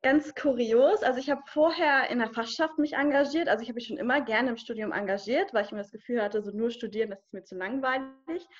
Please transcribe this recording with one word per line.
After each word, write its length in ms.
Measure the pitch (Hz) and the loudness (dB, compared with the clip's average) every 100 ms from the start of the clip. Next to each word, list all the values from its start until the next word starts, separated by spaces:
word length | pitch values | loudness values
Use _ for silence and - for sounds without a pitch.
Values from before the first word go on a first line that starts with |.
ganz 320 | 262 302 302 | 4 4 2
kurios. 680 | - 294 240 226 226 294 415 | -2 0 2 4 6 6 6
Also 160 | 247 254 | 2 0
ich 100 | 269 | -2
habe 120 | 277 - | -4 -2
vorher 640 | 302 320 330 302 269 - | 2 2 4 2 4 2
in 80 | 247 | 0
der 100 | 220 | -2
Fachschaft 480 | 233 226 - 320 311 | -2 -4 -2 0 0
mich 160 | 294 | 0
engagiert. 540 | 277 285 277 285 311 339 | 0 2 4 2 2 0
Also 140 | 214 | 0
ich 60 | 233 | -2
habe 80 | 233 | -10
mich 100 | 233 | -8
schon 100 | - | -4
immer 240 | 240 285 | 0 0
gerne 300 | 233 220 254 | 0 0 0
im 60 | 226 | -2
Studium 360 | - 226 214 | -8 -8 -4
engagiert, 640 | - 202 202 - 285 392 | -4 -2 -4 -2 -2 0
weil 100 | 220 | -2
ich 60 | 202 | -2
immer 80 | 214 | -6
das 120 | 202 | -10
Gefühl 280 | 220 - 240 | -12 -4 -2
hatte, 200 | 202 214 | 0 -2
so 80 | 202 | -4
nur 200 | 202 233 | -2 -2
studieren, 400 | 233 214 214 214 | -4 -6 -4 -4
das 140 | 190 | -6
ist 80 | _ | _
mir 120 | 190 | -16
zu 100 | - 185 | -12 -8
langweilig. 880 | 190 269 262 262 269 - - 349 - - | -6 -2 0 -2 -4 -12 -10 -10 -10 -20